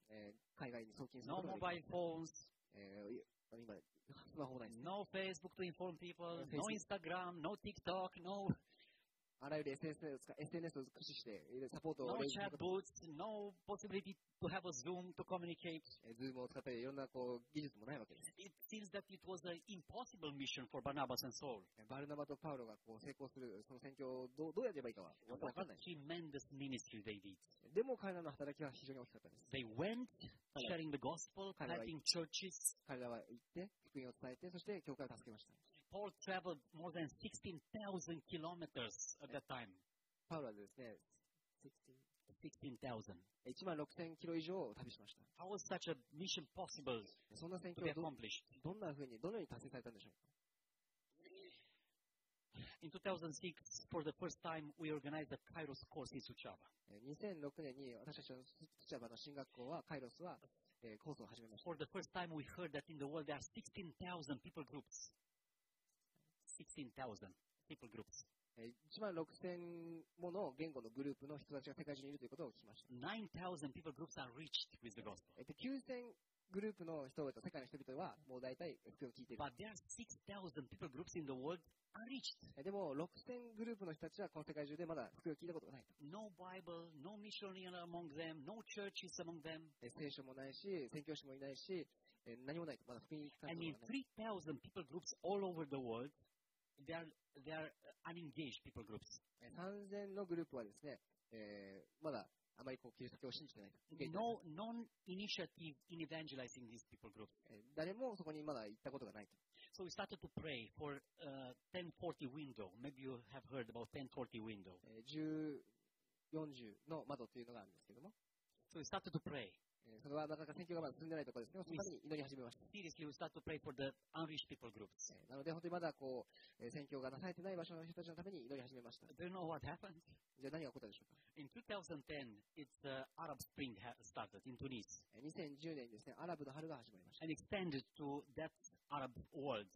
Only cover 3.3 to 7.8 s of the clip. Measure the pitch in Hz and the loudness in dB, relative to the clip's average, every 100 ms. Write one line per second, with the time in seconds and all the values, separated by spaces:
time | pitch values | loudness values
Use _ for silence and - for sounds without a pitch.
3.3 | _ - 113 117 95 - _ - - - | _ -14 -12 -6 -8 -8 _ -14 -14 -10
4.3 | 156 135 127 113 113 151 196 190 190 190 | 0 0 0 -4 -4 -2 0 2 2 2
5.3 | 180 180 - 180 - 180 165 175 175 170 | 2 -4 0 0 2 0 0 -4 -2 0
6.3 | 170 139 147 202 214 - 196 160 180 180 | 0 2 6 6 4 2 2 4 4 4
7.3 | 175 156 208 196 - | 2 2 2 -2 0